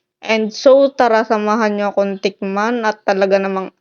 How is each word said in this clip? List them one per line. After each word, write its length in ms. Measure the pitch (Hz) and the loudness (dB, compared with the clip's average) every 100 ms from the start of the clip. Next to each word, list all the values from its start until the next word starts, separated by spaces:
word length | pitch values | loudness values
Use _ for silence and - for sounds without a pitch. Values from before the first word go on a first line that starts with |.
| _ _ | _ _
And 320 | - 220 214 | -4 -2 -2
so, 400 | - 269 269 277 | 0 4 6 4
tara, 320 | 269 240 220 233 | 2 2 2 0
samahan 480 | 214 208 226 214 | -2 0 0 0
nyo 160 | 208 202 | 0 -2
akong 320 | 196 196 190 | -2 -4 -4
tikman. 640 | 196 196 196 196 220 247 214 | -6 -6 -6 -4 -2 -2 -4
At 160 | - | -4
talaga 400 | - 196 196 196 | -4 0 0 0
namang 320 | 196 190 185 _ | 0 -6 -8 _